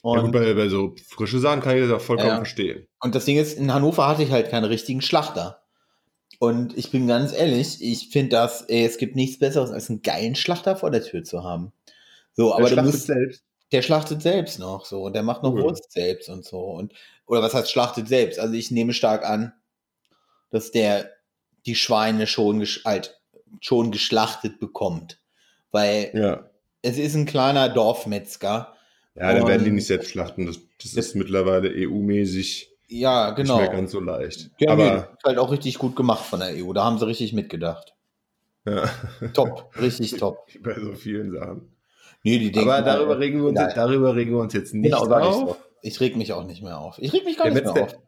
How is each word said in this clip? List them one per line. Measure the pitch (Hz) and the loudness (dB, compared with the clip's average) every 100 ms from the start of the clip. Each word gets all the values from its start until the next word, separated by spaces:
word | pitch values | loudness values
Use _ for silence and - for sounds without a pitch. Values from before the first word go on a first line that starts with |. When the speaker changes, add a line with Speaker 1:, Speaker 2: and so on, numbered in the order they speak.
Speaker 1:
Ja, | 117 | 2
gut, | 117 | 2
Speaker 2:
Und | 117 | 4
Speaker 1:
bei, | 120 113 | 2 4
bei | 104 104 | 4 2
so | 98 95 - - | 0 -2 -8 -20
frische | - 107 127 | -6 -2 2
Sachen | 139 143 | 2 2
kann | 135 127 | 2 2
ich | |
das | 123 | 4
auch | 107 | 0
vollkommen | - 117 110 | 0 0 2
Speaker 2:
Ja. | 113 | 0
Speaker 1:
verstehen. | 110 - 92 - - _ | -4 -4 -6 -6 -16 _
Speaker 2:
Und | 127 | -2
das | 127 | 0
Ding | 143 147 | 2 2
ist, | 151 151 | 2 -2
in | 139 | 0
Hannover | 135 147 165 143 | 4 2 4 2
hatte | 151 | 2
ich | 143 | 2
halt | 131 113 | 2 2
keinen | 117 | 0
richtigen | 107 110 - 131 | 0 -2 -2 -4
Schlachter. | - 165 139 90 87 - _ _ _ _ _ _ _ _ | 0 0 0 -6 -8 -12 _ _ _ _ _ _ _ _
Und | 117 120 120 - | 0 2 -2 -6
ich | - | -2
bin | 131 123 | 0 2
ganz | 120 139 | 2 0
ehrlich, | - 165 123 143 - | 0 2 2 -2 -4
ich | 117 113 - | -6 -6 -2
find | 147 131 | 0 2
das, | 117 117 - | 2 2 -2
ey, | - 117 117 | 0 2 2
es | - | 0
gibt | 123 | -4
nichts | 131 131 - | 0 -2 0
Besseres, | 139 147 123 | 0 2 -2
als | 107 113 | -4 -8
einen | 107 | -4
geilen | - 82 220 - | -4 -2 -2 -2
Schlachter | - 170 - | -2 -2 -2
vor | 190 170 | -2 0
der | 123 | -2
Tür | - 85 | -2 -10
zu | 82 87 | -8 -10
haben. | 90 85 92 _ _ _ _ _ _ | -6 -8 -8 _ _ _ _ _ _
So, | - 113 | 2 4
Speaker 1:
Der | |
Speaker 2:
aber | 110 | 6
du | 120 | 4
Speaker 1:
schlachtet | 127 139 | 6 4
Speaker 2:
musst | 143 - | 2 0
Speaker 1:
selbst? | 131 131 - _ _ _ | 0 -2 -6 _ _ _
Speaker 2:
Der | 131 | 0
schlachtet | 127 156 151 151 | 2 0 0 -2
selbst | 165 190 165 - | 0 0 -2 -10
noch | 92 98 - | -10 -10 -8
so | 98 | -8
und | 98 | -4
der | 104 | -4
macht | 110 120 | -2 -2
noch | 131 | 0
Speaker 1:
Cool. | 117 | 2
Speaker 2:
Wurst | 151 165 - | 0 -2 -8
selbst | - 87 90 - | -4 -4 -4 -10
und | 92 - | -16 -12
so. | 92 | -10
Und, | 92 85 104 - - _ - | -10 -10 -12 -16 -20 _ 0
oder | 117 | 2
was | 110 | 2
heißt | 127 - | 0 0
schlachtet | 131 120 - 110 | 0 0 -2 0
selbst? | 131 113 - | 2 2 -2
Also | 113 | -4
ich | 113 113 | -4 -2
nehme | 120 117 | 0 0
stark | 117 117 110 - | 2 0 0 -2
an, | 107 117 _ _ _ _ _ _ _ _ _ _ | -2 -4 _ _ _ _ _ _ _ _ _ _
dass | 220 - | -6 -2
der | 117 107 202 - - _ _ _ _ - | 0 2 0 -2 -18 _ _ _ _ -6
die | |
Schweine | 113 - 110 110 110 107 | -4 2 2 2 0 0
schon | - 104 107 | 2 2 2
gesch-, | 104 - 113 | -2 -4 -2
halt, | 98 - - _ _ _ - | -2 -4 -18 _ _ _ -18
schon | - 123 117 | 0 0 2
geschlachtet | 104 - 110 107 - 107 - | -2 0 2 0 -2 -10 -8
bekommt. | 110 - - 82 82 - _ _ _ _ _ | -12 -4 -4 -4 -10 -20 _ _ _ _ _
Weil | 104 104 107 101 | 0 2 0 -2
Speaker 1:
Ja. | 110 101 82 - _ _ _ | 0 0 -2 -8 _ _ _
Speaker 2:
es | 120 127 | -4 -2
ist | 147 151 | -2 0
ein | 147 | 0
kleiner | 139 131 139 127 | 2 4 4 4
Dorfmetzger. | 117 110 123 104 101 101 - 98 113 123 _ _ _ _ | 4 2 2 -4 -6 -8 -8 -4 -4 -6 _ _ _ _
Speaker 1:
Ja, | - 90 | -4 2
dann | 120 117 | 4 6
werden | 98 | 4
die | 107 | 4
Speaker 2:
Und | 104 | 2
Speaker 1:
nicht | - | 0
selbst | 92 - | -2 -2
schlachten. | 98 85 - 87 | -6 -6 -6 -8
Das, | 82 _ _ | -8 _ _
das | - | -8
Speaker 2:
das | 120 - | -6 -4
Speaker 1:
ist | 101 | -4
mittlerweile | 95 95 92 92 95 | -2 0 2 2 0
E-U-mäßig | - 82 101 101 101 98 95 95 - - _ _ | -2 -2 0 0 2 0 -2 -4 -8 -14 _ _
Speaker 2:
Ja, | 117 131 123 104 | -2 2 2 2
genau. | 113 139 120 | 0 2 4
Speaker 1:
nicht | 95 | 4
mehr | 95 | 0
ganz | 92 | -4
so | 98 | -4
leicht. | 87 65 73 - - _ | -4 -4 -6 -10 -18 _
Speaker 2:
Ja, | 151 | 4
Speaker 1:
Aber | 107 | 4
Speaker 2:
nee, | 104 95 | 4 -2
ist | - - | -4 -2
halt | 139 123 | 0 2
auch | 127 | 0
richtig | 139 139 - | 0 -4 -2
gut | 131 131 | -4 0
gemacht | 123 104 | 0 0
von | - 92 | -2 -6
der | 92 80 | -6 -6
E | |
U. | 90 | -4
Da | 95 | 0
haben | 113 113 | 2 2
sie | 113 | -2
richtig | 113 110 | -2 -4
mitgedacht. | 110 92 82 82 82 - _ _ _ _ _ _ _ | -4 -6 -6 -6 -6 -14 _ _ _ _ _ _ _
Speaker 1:
Ja. | - 101 120 - - - 117 | -4 -2 -2 -4 -12 -10 -2
Speaker 2:
Top, | - 117 - - - | 0 0 -2 -14 -2
richtig | 123 123 110 110 | 0 0 -6 -2
top. | 98 - | -4 -4
Speaker 1:
<laughs> | - | -18
Wie | - | -12
bei | 117 107 | -8 -8
so | 104 | -8
vielen | 98 117 104 101 | -10 -8 -6 -6
Sachen. | 85 90 92 - _ _ _ - _ | -8 -10 -14 -18 _ _ _ -20 _
Speaker 2:
Nee, | 110 120 | 0 2
die | 107 | 2
denken | 98 110 | 2 2
Speaker 1:
Aber | 135 | 2
darüber | 120 135 151 | 2 2 2
Speaker 2:
halt, | 135 | 0
Speaker 1:
regen | 143 147 | 0 0
wir | 143 | 0
uns | 101 | 2
Speaker 2:
ja. | 92 | 0
Speaker 1:
jetzt, | 104 | 2
darüber | 120 135 131 | 2 4 4
regen | 120 120 | 2 0
wir | 120 | -2
uns | 110 | -2
jetzt | 101 - | -4 -4
nicht | 107 147 | 0 2
Speaker 2:
Genau, | 135 110 | 2 4
sag | 117 | 4
ich | 175 | 4
Speaker 1:
auf. | 208 269 | 2 -2
Speaker 2:
so. | 87 - _ | -6 -14 _
Ich | 107 - | -12 -2
reg | 127 117 | 0 0
mich | 107 | -6
auch | 90 | -8
nicht | 87 87 | -10 -14
mehr | 98 80 | -12 -12
auf. | 78 - | -14 -8
Ich | 143 | -2
reg | 370 | -2
mich | 381 320 | -2 0
gar | 320 | 2
Speaker 1:
Der | |
Speaker 2:
nicht | 254 | 2
mehr | 220 | 2
Speaker 1:
Metzger | 170 202 | 0 0
Speaker 2:
auf. | - | -6